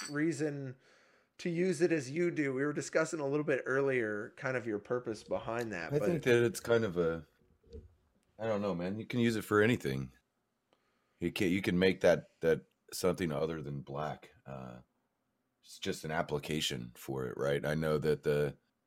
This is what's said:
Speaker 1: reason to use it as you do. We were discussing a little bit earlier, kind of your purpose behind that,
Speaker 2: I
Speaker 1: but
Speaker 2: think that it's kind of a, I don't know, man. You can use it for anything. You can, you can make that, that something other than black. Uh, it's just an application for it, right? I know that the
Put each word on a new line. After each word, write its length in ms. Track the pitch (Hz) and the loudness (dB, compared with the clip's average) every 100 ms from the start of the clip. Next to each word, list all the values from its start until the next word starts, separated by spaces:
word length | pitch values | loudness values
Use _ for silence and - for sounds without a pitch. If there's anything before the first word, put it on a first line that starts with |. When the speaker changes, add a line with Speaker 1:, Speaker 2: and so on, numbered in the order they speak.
| - | -4
Speaker 1:
reason 640 | 147 160 139 151 143 135 123 _ _ _ _ _ - | 0 0 0 -2 -2 -8 -12 _ _ _ _ _ -8
to 120 | 180 | -2
use 320 | 170 185 151 | 2 2 4
it 100 | 175 | 2
as 180 | 160 127 | 2 0
you 200 | 156 175 | -2 0
do. 220 | 151 143 | 0 0
We 120 | 131 | 0
were 80 | 147 | 0
discussing 480 | 143 135 160 160 165 | -2 -2 0 0 -2
a 60 | 139 | -2
little 180 | 147 | 0
bit 180 | 151 131 | 0 0
earlier, 680 | - 131 139 127 110 104 117 - | 0 0 2 2 0 -2 -8 -6
kind 200 | 131 127 | -4 -2
of 100 | 113 | -2
your 120 | 104 | -4
purpose 440 | - 165 123 107 | -2 -4 -4 -8
behind 500 | - 92 110 117 117 | -4 -4 -2 -4 -4
that, 200 | 92 82 | -6 -2
Speaker 2:
I 60 | 143 | 0
Speaker 1:
but 80 | 202 | 0
Speaker 2:
think 160 | 170 | 0
that 200 | 131 120 | 4 4
it's 160 | 120 95 | 4 0
kind 240 | - 117 | 0 2
of 140 | 110 87 | 2 0
a, 240 | 82 82 - _ _ _ _ - - _ _ _ _ - | 0 -2 -8 _ _ _ _ -20 -20 _ _ _ _ -6
I 60 | 113 | -2
don't 140 | 104 | 0
know, 140 | 101 | 0
man. 240 | 87 90 104 | -2 -4 -6
You 80 | 113 | -2
can 140 | 123 | 2
use 160 | 117 110 | 4 2
it 80 | |
for 180 | - 104 | 4 6
anything. 480 | 107 113 69 67 65 - _ _ _ _ _ _ _ _ _ - | 6 4 0 -4 -6 -12 _ _ _ _ _ _ _ _ _ -6
You 100 | 87 | -4
can, 160 | - 98 | 0 2
you 140 | 95 | 2
can 160 | 101 90 | 2 4
make 220 | 95 92 | 4 6
that, 240 | 92 78 - _ | 4 4 0 _
that 220 | 82 80 - _ _ | 2 2 0 _ _
something 400 | - 92 85 87 | -2 0 0 -2
other 300 | 71 80 80 | -2 -2 -4
than 180 | 71 71 | -8 -10
black. 500 | 65 69 78 - - _ - | -8 -6 -6 -8 -14 _ -14
Uh, 320 | 67 64 62 - _ _ _ _ _ _ _ | -12 -12 -16 -20 _ _ _ _ _ _ _
it's 140 | - - | -20 -10
just 260 | 98 - | -6 -6
an 60 | 78 | -4
application 800 | 80 80 73 71 78 76 69 60 | -2 -2 -4 -2 -2 -2 -4 -8
for 320 | - - 65 62 | -12 -8 -6 -6
it, 80 | - | -2
right? 280 | 69 71 | -2 0
I 100 | 71 | 0
know 240 | 78 78 76 | 0 0 2
that 260 | 76 73 | 2 0
the 300 | 76 73 71 71 _ _ | 0 0 0 -4 _ _